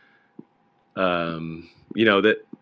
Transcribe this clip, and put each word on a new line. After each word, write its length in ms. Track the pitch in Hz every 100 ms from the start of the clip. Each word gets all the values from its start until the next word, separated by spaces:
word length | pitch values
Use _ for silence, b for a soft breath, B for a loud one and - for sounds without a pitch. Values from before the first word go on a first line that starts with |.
| _ _ _ - - _ _ _ _ -
Um, 720 | 95 87 82 80 82 82 85 b - -
you 100 | 113
know, 160 | 98
that 240 | 104 107 - -